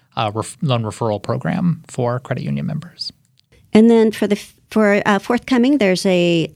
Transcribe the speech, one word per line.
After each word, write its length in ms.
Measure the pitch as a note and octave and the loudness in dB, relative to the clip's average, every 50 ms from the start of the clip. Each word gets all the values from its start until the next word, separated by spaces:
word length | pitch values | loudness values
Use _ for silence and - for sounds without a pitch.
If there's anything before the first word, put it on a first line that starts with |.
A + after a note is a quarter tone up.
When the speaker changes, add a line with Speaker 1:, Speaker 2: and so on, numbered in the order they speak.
| _ _ - | _ _ -6
Speaker 1:
uh, 160 | - A#2 G#2 G#2 | -4 -4 -4 -4
ref-, 240 | A2 G#2 - - - | -6 -8 -8 -8 -6
loan 220 | - C#3+ B2+ A#2 A2 | -4 -2 -2 -2 -2
referral 380 | G#2+ G2+ - A#2+ A2+ G#2 G2+ | -4 -6 -4 -2 -2 -2 -4
program 600 | - - A#2 - - D#2+ D#2+ - F3+ F3 D#3+ - - - | -4 -4 -6 -4 -4 -4 -4 -2 -2 -2 -2 -4 -8 -14
for 320 | - - B2 A#2+ A#2+ B2 | -6 -4 -4 -2 -2 -4
credit 240 | - - C3 B2+ - | -6 -6 -8 -6 -6
union 220 | - C#3 C#3+ - | -6 -6 -4 -6
members. 480 | - - - - - - - - - - _ _ _ _ _ _ _ _ _ _ _ | -6 -6 -8 -10 -12 -14 -12 -12 -12 -12 _ _ _ _ _ _ _ _ _ _ _
Speaker 2:
And 180 | - G#3+ A3 A#3 | 4 6 6 8
then 220 | A#3 A3+ A3 A3 | 6 6 4 2
for 160 | G#3 - A3 G3 | 0 -2 -2 -2
the 80 | G#3 | -2
f-, 180 | G3+ - - - _ _ - | -4 -6 -12 -20 _ _ -4
for, 300 | - A3 G#3+ G3+ G3+ G#3 - | 0 0 2 2 2 2 2
uh, 140 | - G#3 G3 | 0 0 -2
forthcoming, 580 | - - A#3+ A#3+ - - C4 B3 A#3 C4 D4 C#4 | 0 -2 -4 -4 -2 0 0 2 2 2 2 2
there's 280 | A3 F#3+ F#3 F3 - | 2 2 2 2 0
a 460 | G3 F#3 F3+ F3 F3 E3+ E3 D#3 - - | 0 2 2 2 2 2 0 -2 -4 -8